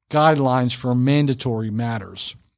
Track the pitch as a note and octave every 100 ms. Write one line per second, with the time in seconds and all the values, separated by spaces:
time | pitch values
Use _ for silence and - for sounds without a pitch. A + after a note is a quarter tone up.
0 | - D3+ D#3 D3+ C3 B2+ B2 - B2+ B2
1 | C3 C#3+ D3 C3 C3 A2+ A2 G#2+ A#2 A2+
2 | F#2 - - - _